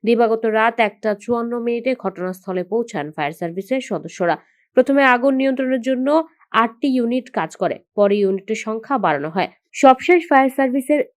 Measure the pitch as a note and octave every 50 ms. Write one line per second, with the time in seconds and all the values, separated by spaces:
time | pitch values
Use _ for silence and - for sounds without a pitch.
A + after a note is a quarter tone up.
0 | - G#3+ A#3 A3+ A#3+ G#3+ A3+ A3+ A3+ A3+ G#3+ A3 A3 A#3 A3 A#3+ A3+ G3+ G3+ _
1 | - A3 G#3 G#3 - - A#3+ A#3 A#3 A#3 A#3+ A#3+ A#3 A#3+ A#3+ A#3+ - B3+ B3+ B3+
2 | - F#3+ F#3 F3 F3+ F3+ F#3 F#3 _ G3 F#3 F#3 F3 F3+ G3+ A#3 A#3 A#3 - E3+
3 | C#3+ D3+ D3+ - D3+ C#3+ E3 - F3 E3 E3+ F#3 F#3+ - C4 C4+ B3 - G3+ D#3+
4 | - E3+ - - F#3 E3+ D#3 - _ _ _ _ _ _ _ C4 B3+ - C#4 C#4
5 | C#4 B3+ B3 B3 A#3+ C#4 C4+ C4 C4+ C4+ C4 B3+ C4 B3+ C4 B3+ A3 B3+ C4 B3
6 | B3+ C#4 D4 D#4+ D#4+ D#4+ _ _ _ _ - A3 A3+ A#3 A3+ _ - C#4+ B3+ B3+
7 | A#3 A#3 A#3+ B3+ B3 - - E3+ D#3+ E3 - - F#3+ D#3+ - - _ _ _ G#3
8 | G#3 G3+ G3+ G#3 G3+ F#3+ F#3+ F#3+ F#3+ - A3 A3 - A3 A3 A3+ A3 - C#4 B3
9 | F#3+ E3+ D3+ C#3 C#3+ D#3+ D#3+ F#3+ F3 - _ _ _ _ _ - - C4 C4 B3+
10 | - - F4+ F4 E4 - D4 C4+ C4+ C4+ C4 - C4+ C4 B3 C#4 C4 - D4+ D4
11 | - - _